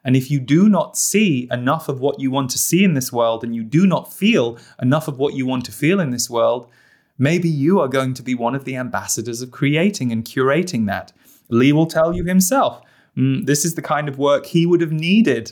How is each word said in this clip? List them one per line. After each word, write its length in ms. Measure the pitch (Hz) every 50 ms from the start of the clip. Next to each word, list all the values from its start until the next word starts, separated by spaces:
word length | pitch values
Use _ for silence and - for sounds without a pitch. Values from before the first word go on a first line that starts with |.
| -
And 120 | 127 131
if 160 | 135 131 135
you 80 | 147 139
do 300 | 127 - 143 170 202 214
not 280 | 196 165 - - - -
see 500 | - - - 208 220 185 139 127 123 120
enough 380 | 123 123 123 131 156 156 - -
of 100 | 139 123
what 200 | 127 139 - -
you 120 | 135 131
want 180 | 131 139 135 127
to 60 | - -
see 260 | - - 160 180 208
in 100 | 190 156
this 180 | 135 127 -
world, 320 | 127 120 117 117 117 113 127
and 120 | 117 117
you 80 | 117 113
do 220 | 110 143 160 196
not 280 | 190 165 127 - - -
feel 440 | - 190 220 240 156 120 117 117 - - - - -
enough 260 | 131 127 143 156 151 156
of 100 | 135 123
what 160 | 143 147 143
you 120 | 135 127
want 200 | 127 131 127 123
to 60 | 110
feel 280 | 98 - 143 156 196 196
in 120 | 170 131
this 180 | 123 117 - -
world, 400 | 120 117 113 117 120 127 123 - _ _ _ _ _ _ _ _ _ -
maybe 320 | 123 147 175 180 180 165
you 300 | 156 143 135 165 196 190
are 60 | 147 131
going 260 | 131 135 131 131 127
to 100 | 127 117
be 120 | 127 127
one 200 | 117 117 117 131
of 80 | 139 135
the 140 | 127 131 127
ambassadors 640 | 127 117 - 95 101 - - 120 107 120 117 120
of 100 | 127 127
creating 600 | - - 147 139 147 156 175 208 202 - 131 120
and 120 | 117 113 113
curating 640 | - - 139 131 135 139 170 180 180 - 113 110 98
that. 240 | 98 92 - - _ _ _ _ _ _ _ _
Lee 240 | 113 117 127 143 147
will 140 | 156 165 165
tell 260 | - 160 160 170 175
you 100 | 180 165
himself, 580 | 180 185 185 185 - 269 277 214 123 - - - _ _ _ _ _ _ 131
"Mm, 280 | 131 135 135 131 -
this 200 | - 147 143 -
is 100 | 170 165
the 60 | 156
kind 260 | - - 156 147 147 147
of 100 | 131 135
work 280 | 143 143 143 135 -
he 200 | - - 170 170
would 160 | 175 175 170
have 100 | 170 156
needed 600 | 160 156 160 170 196 226 220 143 123 113 113 -